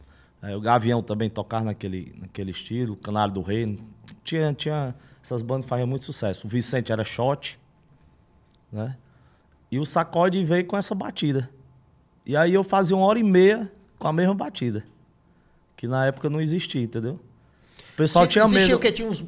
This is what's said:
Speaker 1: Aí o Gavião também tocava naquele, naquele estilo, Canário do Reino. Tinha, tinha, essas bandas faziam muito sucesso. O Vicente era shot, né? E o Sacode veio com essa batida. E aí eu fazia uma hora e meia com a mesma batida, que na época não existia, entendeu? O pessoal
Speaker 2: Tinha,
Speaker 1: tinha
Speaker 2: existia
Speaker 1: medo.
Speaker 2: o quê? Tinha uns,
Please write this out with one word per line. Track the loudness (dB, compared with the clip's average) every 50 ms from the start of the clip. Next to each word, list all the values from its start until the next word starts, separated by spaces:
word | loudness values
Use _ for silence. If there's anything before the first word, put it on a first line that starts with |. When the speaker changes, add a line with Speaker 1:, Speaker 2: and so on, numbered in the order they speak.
| -20 -20 _ _ _ _ _ _
Speaker 1:
Aí | -10 -8 -8
o | -2
Gavião | 2 4 4 4 4 2 2 0 0
também | -2 -2 -2 -2 -4
tocava | -4 -6 -6 -4 -4 -4 -4
naquele, | -4 -4 -6 -8 -8 -8 -8 -10 -12 -16 -18
naquele | -18 -14 -12 -10 -8 -8
estilo, | -10 -10 -10 -8 -6 -4 -4 -4 -6
Canário | -8 -8 -4 0 0 0 0 0
do | -4
Reino. | -4 -4 -2 -2 -2 -4 -6 -8 -12 -18 -20 -20 -20 -20 -20 -18 -10
Tinha, | -6 -2 -2 0 -2 -2
tinha, | -4 -4 -4 -4 -4 -4 -6 -8 -12 -16 -20 _ _
essas | -12 -8 -6 -6
bandas | -4 -4 -4 -4 -4
faziam | -4 -4 -2 -2
muito | -2 -4 -6 -8
sucesso. | -10 -8 -6 -4 -4 -4 -6 -6
O | -4
Vicente | -2 -2 0 0 -2 -2 -2 -2
era | -2 -2 -4
shot, | -4 -4 -2 -2 -2 -2 -4 -6 -12 -16 _ _ _ _ _ _ _ _ _ _ _ _ _ _ _ _ _ _ _ _ _ _ _
né? | -8 -8 -6 -8 -8 -12 _ _ _ _ _ _ _ _ _ _ _ _ _ _
E | -4 -4
o | -4
Sacode | -2 0 0 0 0 2 2 2 2 2 2 0
veio | 2 2 0 0
com | -2 -4
essa | -4 -4 -4 -4
batida. | -6 -6 -8 -6 -2 -2 0 0 0 -2 -6 -10 -20 -20 _ _ _ _ _ _ _ _ _ _ _ -8
E | -2 2
aí | 2 4 4 4
eu | 2 2
fazia | 2 2 2 2 2 2
uma | 4 4
hora | 4 4 4
e | 4
meia | 4 6 6 8 6 6 2 -2 -8 -12 -18 _ _ _
com | -6 -4
a | -2 0
mesma | 2 2 2 2
batida, | 0 -4 -8 -6 -4 -4 -4 -4 -4 -8 -10 -18 _ _ _ _ _ _ _ _ _ _ _ _ _ _ _ _
que | -10 -6
na | -2 0 0 0
época | 0 0 -2 -4 -4
não | -2 -2
existia, | -2 -2 -2 -2 -4 -4 -4 -4 -4
entendeu? | -4 -4 -6 -6 -6 -8 -10 -14 -20 _ _ _ _ _ _ _ _ _ -20 -20 -8 -2
O |
pessoal | 0 0 4 6 6 6
Speaker 2:
Tinha, | 6 6 6 6
Speaker 1:
tinha | 6 6
Speaker 2:
existia | 6 6 6 6
Speaker 1:
medo. |
Speaker 2:
o | 4
quê? | 4 2
Tinha | 0 0 -4 -4
uns, | -6 -6 -8